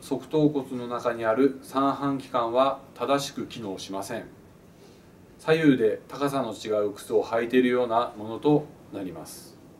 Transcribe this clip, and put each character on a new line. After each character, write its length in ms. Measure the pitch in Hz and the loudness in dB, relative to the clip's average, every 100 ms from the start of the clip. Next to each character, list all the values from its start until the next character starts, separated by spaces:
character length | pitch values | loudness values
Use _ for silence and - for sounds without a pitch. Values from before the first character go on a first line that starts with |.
側 260 | - 131 - | -8 -8 -2
頭 200 | 156 147 | 2 2
骨 280 | 143 127 127 | 2 -4 -8
の 100 | 120 | -6
中 260 | 120 120 | -4 -4
に 120 | 117 | -2
あ 100 | 113 | 0
る 240 | 113 139 - | 4 4 2
三 300 | - 135 139 | -4 0 0
半 260 | 131 143 135 | 0 -2 -4
規 100 | - | -2
管 240 | 127 117 | -2 0
は 260 | 123 135 135 - | 2 2 0 -8
正 240 | - 120 139 | -8 0 0
し 140 | - | 0
く 140 | - - | -8 -10
機 140 | - | -10
能 160 | 107 92 | -10 -10
し 140 | - | -8
ま 120 | 95 | -8
せ 120 | 98 113 | -8 -10
ん。 80 | - - - - - - - - - - - - | -10 -18 -20 -20 -20 -20 -20 -20 -20 -20 -20 -8
左 260 | - 160 | 2 4
右 140 | 156 123 | 6 6
で 240 | 110 - - | 4 0 -6
高 220 | 131 143 | -4 -2
さ 100 | 139 | -2
の 140 | 117 | -4
違 320 | 101 110 107 104 | -6 -2 0 0
う 60 | |
靴 200 | 101 - | -4 -2
を 100 | 87 | 0
履 220 | - 117 | 2 0
い 40 | 117 | 2
て 100 | 127 | 4
い 40 | |
る 40 | 123 | 4
よ 160 | 123 | 2
う 40 | 120 | 2
な 260 | 113 120 107 | 2 0 -4
も 120 | 107 | -10
の 100 | 110 | -2
と 260 | 143 147 151 - - | 2 2 0 -10 -16
な 80 | 101 | -12
り 100 | 95 | -10
ま 140 | 80 76 | -12 -14
す。 320 | - - - - - | -16 -20 -20 -20 -20